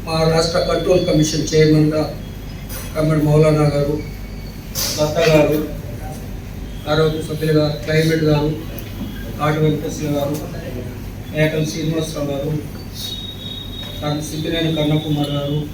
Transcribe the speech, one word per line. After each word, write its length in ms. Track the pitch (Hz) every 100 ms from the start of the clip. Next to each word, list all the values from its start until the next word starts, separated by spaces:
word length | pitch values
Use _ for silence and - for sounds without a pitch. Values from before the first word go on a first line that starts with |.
మా 100 | 160 160 160
రాష్ట్ర 300 | 160 160 180 -
కంట్రోల్ 340 | 165 190 180 180
కమిషన్ 360 | 156 151 156 135
చైర్మన్గా 520 | 156 156 151 151 156 147 - - - - - - - -
కామ్రేడ్ 320 | 156 156 156 151
మౌలానా 400 | 151 156 151 151
గారు, 220 | 143 143 151 - - - - - - - - -
దత్త 240 | 147 151 160 160
గారు, 260 | 156 143 151 143 - - - - - - - - - - - 143
ఆరోగ్య 280 | 156 156 156 -
సభ్యులుగా 380 | 156 156 151 151 -
క్లైమేట్ 400 | - 156 160 160 151
గారు, 200 | 151 151 151 - - - - - - - -
కాటు 200 | 151 156 156
వెంకటేశ్వర 480 | 143 156 143 147 143
గారు, 180 | 143 151 - - 135 127 123 - - - -
మేకల 280 | 151 151 156 156
శ్రీనివాసరావు 520 | 170 156 160 156 151 143
గారు, 180 | 139 151 151 - - - - - - - - - - - - - -
డాక్టర్ 260 | 147 147 -
సిద్ధినేని 420 | 156 160 165 160 151
కన్నకుమార్ 520 | 147 151 151 147 143 143
గారు 220 | 143 147 147